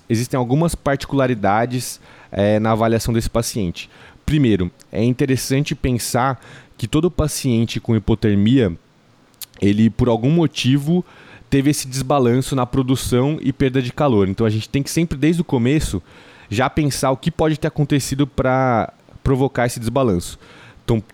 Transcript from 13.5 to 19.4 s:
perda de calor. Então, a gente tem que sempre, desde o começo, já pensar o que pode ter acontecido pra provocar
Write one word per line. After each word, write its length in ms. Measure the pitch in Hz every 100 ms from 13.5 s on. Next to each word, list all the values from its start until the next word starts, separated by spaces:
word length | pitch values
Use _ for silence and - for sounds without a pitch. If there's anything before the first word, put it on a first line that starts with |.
perda 280 | 127 135 127
de 120 | 123
calor. 360 | - 147 107 95
Então, 180 | 98 113
a 40 |
gente 180 | 107 -
tem 140 | 139
que 80 | 135
sempre, 280 | - 170 143
desde 220 | 147 170
o 40 |
começo, 580 | - 131 117 151 - 95 - - - - -
já 180 | 104 131
pensar 420 | - 147 - 131
o 60 | 135
que 140 | -
pode 280 | - 160 151
ter 100 | 160
acontecido 580 | - 143 147 - 139 139
pra 640 | - 127 131 131 117 - - _ -
provocar 440 | 127 131